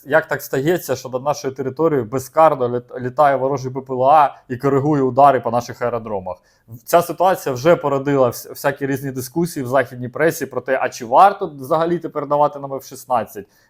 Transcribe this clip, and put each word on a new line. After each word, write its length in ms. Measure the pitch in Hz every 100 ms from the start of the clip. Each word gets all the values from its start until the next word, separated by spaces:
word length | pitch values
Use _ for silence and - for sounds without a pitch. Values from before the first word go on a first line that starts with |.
| -
як 220 | 151 156
так 140 | 143
стається, 540 | - 139 147 175 - 123
що 140 | 127
над 140 | 127
нашою 300 | 143 139 135
територією 520 | 135 131 131 165 143 110
безкарно 640 | 131 123 156 160 143 123
літ-, 300 | 123 123 127
літає 360 | 123 127 147 135
ворожий 360 | 135 139 131
Б 100 | 131
П 120 | 127
Л 100 | 127 131
А 300 | 156 135 - -
і 80 | 127
коригує 440 | 139 135 143 147
удари 380 | 131 123 143 127
по 120 | 113
наших 300 | 120 120 113
аеродромах. 560 | 120 117 110 101 92 90 _ _ _ 113 -
Ця 160 | 170
ситуація 540 | 170 156 180 180 147 123
вже 200 | 151 170
породила 540 | 147 139 135 139 123
вс-, 200 | - -
всякі 380 | - 143 139 139
різні 240 | 135 135
дискусії 520 | 131 123 170 175 151
в 40 | 123
західній 420 | 135 127 123 123
пресі 360 | 123 160 151 131
про 160 | 123
те, 180 | 120 131
а 80 | 127
чи 160 | - 113
варто 420 | 139 196 202 180
взагалі 520 | 143 131 160 170 170
тепер 280 | 160 147 143
давати 320 | 147 147 147
нам 140 | 139
Ф 120 | 135 -
шістнадцять, 640 | 131 - 123 107 104 98 _ _